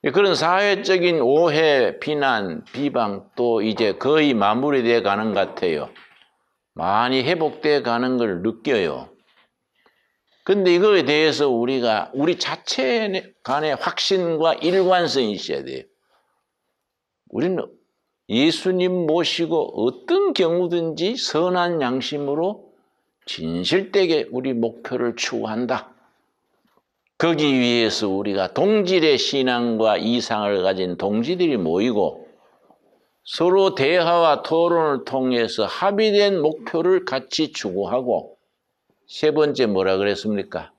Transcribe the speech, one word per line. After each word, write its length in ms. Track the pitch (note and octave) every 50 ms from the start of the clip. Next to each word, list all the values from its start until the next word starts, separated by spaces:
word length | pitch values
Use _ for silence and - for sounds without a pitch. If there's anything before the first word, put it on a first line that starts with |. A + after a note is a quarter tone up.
| - D3+ C3
그런 220 | F#3 G3+ G3 E3+
사회적인 840 | A#2 D#3 E3 F3+ F#3+ G3+ G#3 G3 - - F3 F#3+ F#3 E3+ F3 E3+ D#3
오해, 760 | A#2+ B2 C#3 D#3 F3 E3 D3 D#3 D#3+ D#3 C#3+ C3+ A#2 F#2+ E2 -
비난, 640 | - D3 D3+ D3 C#3+ C3+ A#2+ G#2+ G2+ F2+ D#2+ D#2 - - -
비방 560 | B2+ C#3+ C#3+ C3 B2+ A2+ G#2 G2 G2 - _ _
또 260 | - B2 A#2+ A2+ A2
이제 320 | G2+ A2 G#2 - A2+ G#2 F#2+
거의 400 | - - C3 D3+ D3+ D3 C#3+ B2+
마무리돼 680 | G#2+ G2 G2+ G#2+ B2 C#3 D3 C#3+ C3 A#2 A#2 A#2 A#2
가는 320 | F#2+ G2+ G2+ G#2 G#2+ A2 G2+
것 60 | G2+
같아요. 500 | F#2+ F2+ - - F#2 F2+ D#2 D2 C#2+ - - - - - _ _ _ _ _ _ _ _ _ _ _ _ _
많이 500 | E2 D#2+ F#2 G2+ A2 A#2+ B2+ C3 C3 A#2+
회복돼 600 | C#3+ - E3 D#3 D3 - - - D3+ D3 C#3+ A#2
가는 340 | A#2+ A#2 A#2 B2+ B2+ B2+
걸 240 | B2 A#2 G#2+ F#2 F2
느껴요. 680 | F2+ A2+ A2+ - - D3+ B2+ G#2+ F#2 D#2+ C#2 B1+ B1+ - - _ _ _ _ _ _ _ _ _ _ _ _ _ _ _ _ _ _ _ _ _ _ _ _ _ _
근데 300 | - G3 G#3 F#3+ F3+ E3+
이거에 300 | F3 G3 G#3+ G#3 F3+ C#3
대해서 460 | B2 D3 D3+ D#3 D#3 C3+ C3 D3 C#3
우리가 640 | B2 A#2 A#2+ B2 C3+ B2+ A#2+ A#2 G#2+ G2+ - - -
우리 220 | C3+ C#3+ E3 E3+
자체 920 | E3 - - D3+ - _ - - - C4 B3+ A#3+ A3+ A3 G3+ F#3+ F#3+ F#3+ - _ _ _
간의 320 | - C3 D3 D#3 D#3 C#3
확신과 800 | - - E3+ - - - - G3 F#3 F3 E3+ E3 D3+ D#3+ E3 -
일관성이 760 | - D3 E3 F#3 F#3+ F#3 F3+ F#3 F3+ E3+ C#3+ A#2+ C#3 B2 G#2+
있어야 320 | G#2 F#2 - - D2+ C2+ C2+
돼요. 200 | C2+ C2+ C2 B1+ _ _ _ _ _ _ _ _ _ _ _ _ _ _ _ _ _ _ _ _ _ _ _ _ _ _ _ _ _
우리는 340 | - G#2+ C#3+ F3+ F#3 D3+ - - - _ _ _ _ _ _ _ _ _ _
예수님 760 | - G2+ A#2+ C#3+ E3 D#3+ - - F#3+ F#3 F3+ F3+ F3+ F3+ F3+ E3+
모시고 800 | D3+ D#3 F3 D#3+ - - - E3+ D#3 E3+ D#3+ B2+ - - - G#2+
어떤 480 | B2 C3 - - - E4+ G4 G4+ F#4+ B3
경우든지 840 | - F#3 E3 E3+ F3+ F3+ E3+ E3+ E3+ E3 E3 D3+ - E3+ G3+ B3
선한 680 | B3 - - - D3+ F3 F3+ F3+ F3+ F3 F3 F3 D#3+
양심으로 920 | C3+ A#2+ B2+ C3 A#2+ - D3+ C#3+ C#3+ C#3 C#3+ D#3 E3+ G3 G#3+ - - - _ _ _ _ _ _ _ _ _ _ _
진실되게 1000 | - - - D#2+ D#2+ E2+ F2 F2+ - D#3 F#3+ G3 G3 G3 G3+ F#3+ E3 E3 D3 - -
우리 220 | A#2+ B2+ B2+ C#3 B2
목표를 640 | A#2 A#2 A2+ A2+ - - - B2+ B2 A#2+ A#2+ A#2
추구한다. 760 | - - - B2+ A2+ A2 A2 A2 A2+ B2 A2+ - - - - _ _ _ _ _ _ _ _ _ _ _ _ _ _ _ _ _ _ _ _ _ _ _ _ _ _
거기 380 | - E3+ E3 D3 D3+ D3 C3+ B2+
위해서 500 | B2 A#2+ A#2+ A#2+ A2+ G#2+ - - A2 G2+
우리가 420 | F#2+ G2 G2+ G#2 G2 G2 F#2 F#2 -
동질의 640 | - D#3+ G3+ A3 G#3+ G3 F3 F#3+ F3+ D#3+ D#3 C#3 B2+
신앙과 800 | - - - C#3 C3 B2+ B2 A#2+ A#2+ A#2+ A2+ A2 A2+ A2 G#2
이상을 680 | E2+ F2 A2+ A#2+ A#2+ A2 - A#2 G#2+ G#2 G2+ G2+ F#2+ F2+
가진 340 | F#2+ F#2+ F#2 F#2 F2+ F2
동지들이 600 | E2 F#2 G2+ G#2 A2 A#2 C#3+ F#3 F3+ F3+ D#3+ C3+
모이고 680 | G#2+ F2 D#2 E2 F#2 G#2+ B2+ A2+ G#2 F#2 D2+ - - - - _ _ _ _ _ _ _ _ _ _ _ _ _ _ _ _ _ _ _
서로 520 | - - - E3 F3+ F#3 G3 F#3+ F#3+ F#3+
대화와 680 | - C3+ C#3+ E3+ F#3 E3 E3 E3+ E3+ E3+ D#3+ D3 C#3
토론을 640 | - - D#3 E3 E3+ F3 E3+ E3+ D#3+ D3+ C#3 B2+ -
통해서 600 | - C3+ C3+ C3 B2+ B2+ A#2+ A2+ G#2+ - - G#2+
합의된 760 | F#2 - - F3+ G3 G#3 G3+ A3 A3 G3+ G3+ G3+ G3+ G3 F3
목표를 640 | D3 D#3 D#3 D#3 - - - E3 E3 F3+ F#3+ F3+ -
같이 460 | - C3 C3+ C3+ - - - D#3 D3
추구하고, 880 | - - - G2+ F2+ G2 G2+ F2 A2+ B2+ B2+ B2 G#2 E2+ - - - _ _ _ _ _ _ _ _ _ _ _ _ _ _
세 220 | _ - - - D3+
번째 380 | C#3+ D3+ D3+ D3 C3 A#2+ C3
뭐라 300 | G#2+ G2+ F#2+ F#2+ F#2+ F#2+
그랬습니까? 760 | F#2+ G2+ G2+ G2+ - - A2 G#2+ G2+ F#2+ - - E2+ D2+ - _